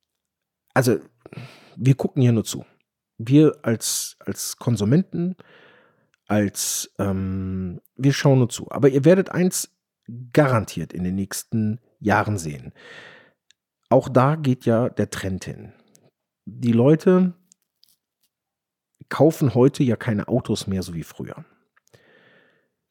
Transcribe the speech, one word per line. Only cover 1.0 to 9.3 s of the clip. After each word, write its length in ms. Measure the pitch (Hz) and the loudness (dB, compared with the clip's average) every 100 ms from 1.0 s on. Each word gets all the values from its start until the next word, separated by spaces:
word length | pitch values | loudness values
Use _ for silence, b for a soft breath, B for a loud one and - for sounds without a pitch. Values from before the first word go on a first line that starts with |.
| - _ - - 120 B B B | -2 _ -20 -20 -20 B B B
wir 200 | 127 131 | 2 2
gucken 260 | - 147 | 0 2
hier 100 | 123 | 2
nur 120 | 113 | 2
zu. 200 | - - - _ _ _ _ - | -2 -8 -14 _ _ _ _ -12
Wir 400 | 117 143 151 - | 2 4 6 2
als, 560 | - 113 - - - - | -2 -4 -4 -6 -8 -12
als 360 | - - - - | -12 -10 -10 -6
Konsumenten, 800 | - 120 202 180 190 170 175 180 b b b b b b b b - | -2 0 2 2 0 -4 -6 -8 b b b b b b b b -2
als, 600 | 104 101 - - - - - | 0 0 -2 -6 -6 -8 -6
ähm, 840 | 98 95 95 95 95 95 92 87 - - | -4 -4 -4 -6 -6 -6 -8 -10 -16 -2
wir 180 | 135 | 0
schauen 240 | 135 143 131 | 2 4 4
nur 100 | 120 | 2
zu. 220 | - - | -4 -10
Aber 180 | 92 135 | 2 2
ihr 160 | 135 | 4
werdet 280 | 143 185 180 | 4 4 2